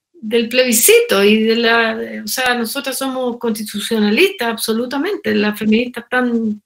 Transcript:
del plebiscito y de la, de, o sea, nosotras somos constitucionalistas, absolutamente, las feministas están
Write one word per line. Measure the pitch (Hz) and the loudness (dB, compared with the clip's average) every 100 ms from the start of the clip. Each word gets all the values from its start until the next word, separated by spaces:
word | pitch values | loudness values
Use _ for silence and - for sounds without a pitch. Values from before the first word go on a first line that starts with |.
| _ | _
del | _ 214 240 233 | _ 0 0 2
plebiscito | 254 254 214 - 466 466 196 | 2 2 2 4 4 4 2
y | 202 220 | 4 4
de | 220 233 | 4 2
la, | 233 233 226 226 | 2 2 2 -2
de, | 226 214 | -8 -10
o | 214 | -8
sea, | - 254 240 | -4 -2 -2
nosotras | 226 277 269 254 | -4 -6 -6 -6
somos | 269 254 247 240 | -4 -4 -4 -4
constitucionalistas, | 233 220 214 202 - 220 208 220 392 - 233 | -4 -4 -6 -8 -4 0 2 4 2 0 -6
absolutamente, | 220 - 220 247 277 359 392 220 214 | -4 -4 -4 -2 -4 -4 -4 -2 0
las | 208 214 | 0 -2
feministas | 214 220 247 240 - | 2 2 0 -6 -4
están | 254 247 233 226 208 | 0 0 0 -2 -6